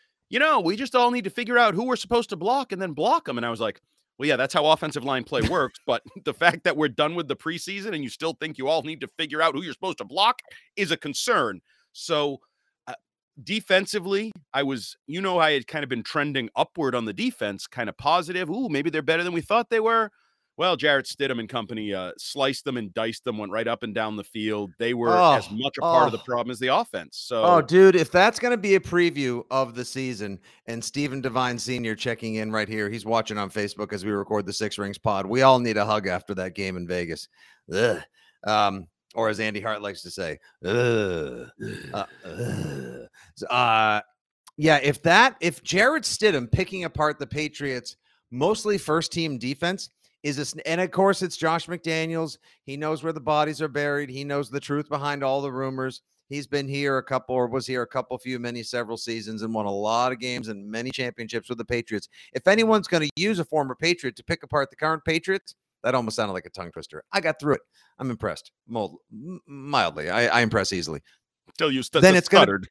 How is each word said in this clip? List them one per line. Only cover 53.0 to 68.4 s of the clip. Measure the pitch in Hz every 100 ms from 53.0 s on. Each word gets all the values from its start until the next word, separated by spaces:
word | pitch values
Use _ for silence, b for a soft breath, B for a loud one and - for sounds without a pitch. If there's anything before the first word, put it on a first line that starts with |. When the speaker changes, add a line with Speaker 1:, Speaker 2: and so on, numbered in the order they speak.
Speaker 2:
where | 160
the | 156
bodies | 131 151 151 147
are | 156
buried. | 139 147 143 143
He | 131
knows | 143 143 143
the | 135
truth | - 143 147
behind | 147 143 143
all | 135 139
the | 139
rumors. | 127 135 131 131 123 _ _ -
He's | 143 135
been | 143 139
here | 139 143 131
a |
couple, | 127 131 - 127
or | 123
was | 127 120
here | 127
a | 117
couple, | 131 123 127
few, | 127 127
many, | 120 120
several | 110 123 110 113
seasons | - 113 104 110
and | 113
won | 110 101
a |
lot | 101 107 117 127
of | 127
games | 127 123 110
and | 101 101
many | 110 123
championships | 131 123 117 113 117 -
with | 117
the | 113
Patriots. | 120 117 107 - B B
If | - -
anyone's | 208 226 214 -
gonna | 175 151 -
use | 196 196
a | 151
former | 156 135 127
Patriot | 165 170 131 -
to |
pick | - 165
apart | - 151 135
the | -
current | 156 160 -
Patriots, | 160 175 190 - - _ _
that | 117
almost | 127 113 107
sounded | 104
like | 92 90
a |
tongue | - 87
twister. | 123 113 78 -
I | 196
got | 160 156
through | 143 -
it. | _ b b b
I'm | 131
impressed. | 113 107 78